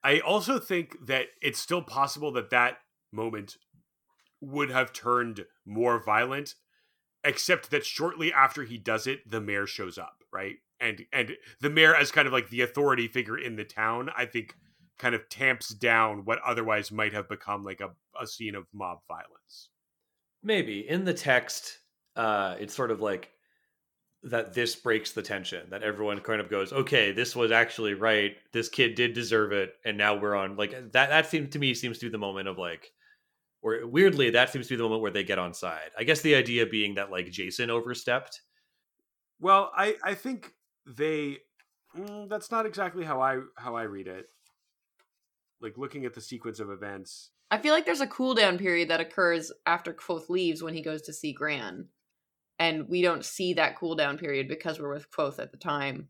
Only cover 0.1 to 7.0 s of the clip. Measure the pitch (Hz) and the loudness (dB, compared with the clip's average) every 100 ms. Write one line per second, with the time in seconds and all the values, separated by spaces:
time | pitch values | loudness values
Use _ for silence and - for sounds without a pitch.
0.1 | 151 156 208 175 262 - 180 165 - 113 | 4 4 2 2 -2 0 -4 -4 -12 -4
1.1 | 131 127 _ 147 - - 175 - 135 139 | -2 -2 _ -4 -4 -4 -4 -2 -2 0
2.1 | 147 147 127 110 123 123 - _ _ _ | 0 -4 -4 0 4 2 0 _ _ _
3.1 | 107 113 107 101 - _ _ _ _ _ | -6 -4 -4 -10 -18 _ _ _ _ _
4.1 | _ _ _ 139 143 123 127 127 - 120 | _ _ _ -8 -2 0 0 0 -2 0
5.1 | 123 120 104 95 _ - 107 120 117 110 | 2 0 -6 -14 _ -8 0 4 2 4
6.1 | 107 123 135 143 - _ _ _ _ | 2 2 -2 -8 -16 _ _ _ _